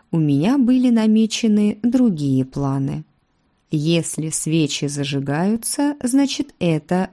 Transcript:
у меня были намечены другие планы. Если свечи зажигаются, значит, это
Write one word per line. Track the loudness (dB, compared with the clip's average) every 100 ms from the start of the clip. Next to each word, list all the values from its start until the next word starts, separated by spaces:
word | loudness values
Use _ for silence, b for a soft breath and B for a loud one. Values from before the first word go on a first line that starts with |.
| b
у | -2
меня | 2 2 2 2
были | 4 4 4
намечены | 4 4 4 2 0 2 2 2 0
другие | 0 2 2 0 0 0 0
планы. | -4 -4 -2 -4 -6 -12 _ _ _ _ _ -6
Если | -4 0 0 -2 -6 -6
свечи | -6 -2 0 0 -2 -6
зажигаются, | -4 -4 -4 -2 -2 0 -2 -4 -2 -2 -2
значит, | 0 0 0 -2 -8 -4
это | -2 0 0 -2 -2